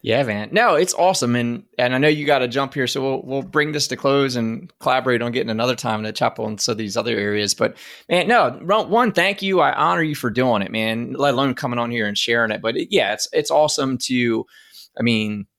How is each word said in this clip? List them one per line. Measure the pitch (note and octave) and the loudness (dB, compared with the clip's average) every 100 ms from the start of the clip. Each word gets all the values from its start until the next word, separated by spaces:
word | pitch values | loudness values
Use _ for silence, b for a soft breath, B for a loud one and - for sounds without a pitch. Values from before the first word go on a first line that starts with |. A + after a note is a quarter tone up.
Yeah, | - A#2 | 0 0
man. | B2+ G#2 G#2 | 0 -2 0
No, | G3 A#3 D#3 | 2 4 4
it's | F3+ | 2
awesome. | - F3+ F#3 A#2+ A#2+ | 2 2 2 0 0
And, | A#2+ A#2 - - | 0 -6 -8 -2
and | B2 | 0
I | B2+ | 4
know | D3+ | 2
you | D3+ | 2
gotta | D3 C#3 B2 | 2 2 2
jump | B2 C#3 | -2 -4
here, | D3 B2 | -2 -2
so | C#3 | -2
we'll, | C3+ C3 | -2 -4
we'll | B2 C3+ | -4 -6
bring | - D3+ D3 | -2 -2 0
this | C#3 - | -2 -4
to | B2 | -2
close | C#3 C#3 C3+ | 2 2 2
and | B2 A2+ A2+ F3+ _ | 0 -2 -4 -12 _
collaborate | - C3 B2+ A#2+ | 0 0 2 0
on | A#2+ | 0
getting | A#2+ A#2 | -2 -2
another | A2 B2 A#2+ | 0 0 0
time | A#2+ A2 | -2 -4
to | G#2+ | -4
chop | G#2+ A#2 - | -2 -2 -2
on | A2+ G#2+ | -8 -4
some | - | -4
of | G#2+ | -4
these | G#2+ A2 | -4 -4
other | A2 | -2
areas. | A2 G#2 G#2 G2+ | -2 0 0 -2
But | - A2 B B B B | 0 -2 B B B B
man, | F3+ F3 | 0 4
no, | A#3+ E3+ C#3 | 4 2 0
ro-, | E3 G#3+ | 0 0
one, | C#3+ A3 B3 | 2 2 2
thank | - F#3 G3+ | 2 0 0
you. | F#3+ F#3 | 0 2
I | C#3+ | 2
honor | - D#3 F3 | 2 2 2
you | D#3+ | 0
for | C#3 A#2+ | -2 -2
doing | A2 B2+ A2 | 0 2 2
it, | G2 | 0
man, | A2 A2 A2+ B2 | -2 -2 -2 -4
let | C3 C#3+ | 0 2
alone | B2+ C#3 | 2 0
coming | B2+ C3 A#2+ | -2 -4 -2
on | A#2+ | -2
here | A#2+ G#2 | -2 -2
and | G#2 | -2
sharing | - A#2 A2+ | 0 2 2
it. | G#2 | 0
But | A2 A#2+ | -2 -2
it, | - | 0
yeah, | F#3+ G2+ | 0 0
it's, | G#2+ - | -2 -2
it's | D#3 D3 | -2 2
awesome | D3 D3+ - C3+ B2+ | 2 2 0 -2 -2
to, | - B2+ A#2+ A2 - B B B B - | -2 0 0 -2 -4 B B B B -2
I | |
mean | A#2+ A2+ G#2+ G#2+ G2+ | 0 0 -2 -6 -10